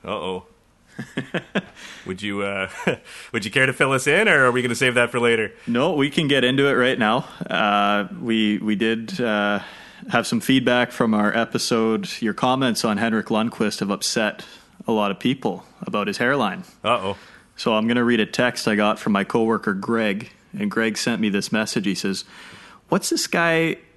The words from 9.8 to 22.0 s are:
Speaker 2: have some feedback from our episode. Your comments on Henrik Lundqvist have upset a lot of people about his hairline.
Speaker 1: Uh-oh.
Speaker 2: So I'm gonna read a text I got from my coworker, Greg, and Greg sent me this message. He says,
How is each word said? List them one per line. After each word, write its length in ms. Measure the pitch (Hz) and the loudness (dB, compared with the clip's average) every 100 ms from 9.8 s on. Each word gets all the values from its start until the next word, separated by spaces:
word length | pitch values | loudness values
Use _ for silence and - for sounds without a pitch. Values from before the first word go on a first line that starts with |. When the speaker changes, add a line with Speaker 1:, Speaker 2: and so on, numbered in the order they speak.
| - - - | -20 -18 -2
Speaker 2:
have 160 | 120 - | -2 0
some 140 | 117 | -2
feedback 500 | - 135 123 123 120 | 2 2 4 2 0
from 240 | - 117 | 0 2
our 220 | 107 104 113 | 2 2 0
episode. 760 | 113 120 - 117 110 110 95 - | -2 -2 0 0 2 0 -4 -4
Your 140 | 110 | -4
comments 500 | - 127 131 131 107 | 0 0 2 0 0
on 120 | 113 101 | -2 0
Henrik 300 | 117 110 - | 0 -2 0
Lundqvist 540 | 110 113 - 107 - | 0 0 -2 -4 -2
have 100 | 101 | -4
upset 540 | 98 - 120 107 - - - - - - | -2 -2 0 -2 -4 -18 -20 -20 -10 -2
a 40 | |
lot 200 | 110 101 | 0 0
of 80 | 95 | -2
people 440 | 120 127 113 90 - - | -2 -2 -4 -6 -14 -14
about 260 | - 104 101 | -6 -4 -4
his 100 | 98 | -2
hairline. 460 | 123 139 104 92 - - | 0 0 -2 -4 -14 -6
Speaker 1:
Uh-oh. 340 | 104 117 95 98 - - _ - | -2 0 -2 -8 -14 -20 _ -6
Speaker 2:
So 180 | 123 | 0
I'm 120 | 110 113 | 0 2
gonna 180 | 120 | 2
read 140 | 120 117 | 2 2
a 60 | 104 | 0
text 400 | - 123 117 117 | 0 0 0 0
I 80 | |
got 240 | 104 104 104 | 2 2 0
from 140 | - | 0
my 100 | 98 | 0
coworker, 520 | 98 120 113 107 - | 2 0 2 0 -2
Greg, 580 | 95 98 117 107 101 117 - _ | -4 -2 0 0 -2 -8 -18 _
and 160 | 101 104 | -6 -2
Greg 280 | 113 113 107 | 0 0 0
sent 200 | - 117 | -2 0
me 120 | 107 | 0
this 200 | 98 - | 0 0
message. 360 | 107 107 123 98 | -2 0 -2 -2
He 80 | |
says, 320 | 92 | -2